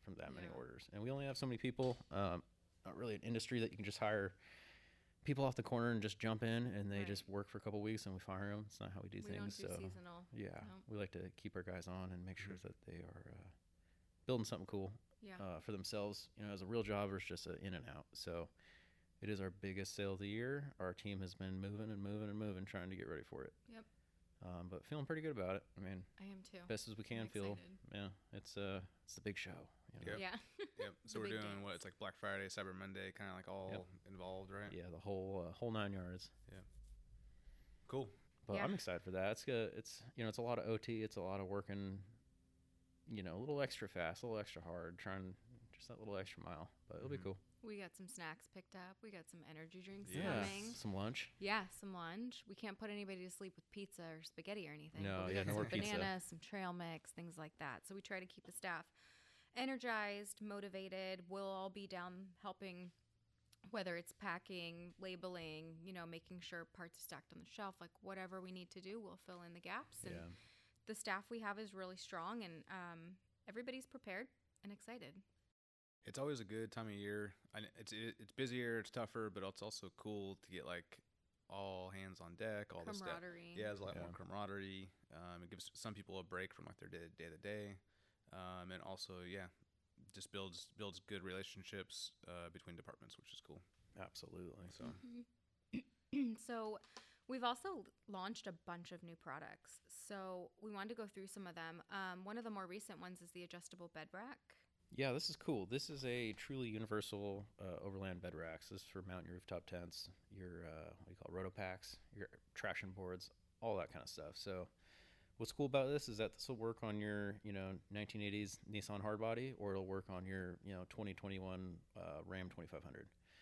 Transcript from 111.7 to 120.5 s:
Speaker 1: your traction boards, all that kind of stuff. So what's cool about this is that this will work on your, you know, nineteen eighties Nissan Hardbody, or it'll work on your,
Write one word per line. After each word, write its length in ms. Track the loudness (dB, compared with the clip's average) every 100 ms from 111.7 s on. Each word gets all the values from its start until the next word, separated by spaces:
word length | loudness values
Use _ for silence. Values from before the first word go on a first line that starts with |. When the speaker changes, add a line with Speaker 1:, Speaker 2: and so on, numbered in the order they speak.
| 0 -4 -10 -10 -6
Speaker 1:
your 120 | -6 -8 -12
traction 360 | 0 2 2 0
boards, 400 | -2 -2 -2 -4 -14 -20 0
all 160 | 4 4
that 160 | 4
kind 100 | -2
of 60 | -6
stuff. 240 | -6 -6
So 320 | -4 -2 -2 -2 -8 -20 -20 -20 -20 -14 -4
what's 160 | -2
cool 140 | 2 6
about 220 | 8 8
this 200 | 6 4
is 80 | 2
that 160 | 2
this 140 | 2 -2
will 80 | 2
work 220 | 2 2
on 160 | 2 4
your, 380 | 4 4 2 0
you 80 | -2
know, 200 | 0 0 -2 -2
nineteen 300 | -2 0 0
eighties 360 | 2 2 2 -2 -2
Nissan 280 | -2 0 0
Hardbody, 540 | 2 4 4 4 2 0
or 120 | 2
it'll 140 | 2 2
work 200 | 0 0
on 160 | -2 0
your, 300 | 2 0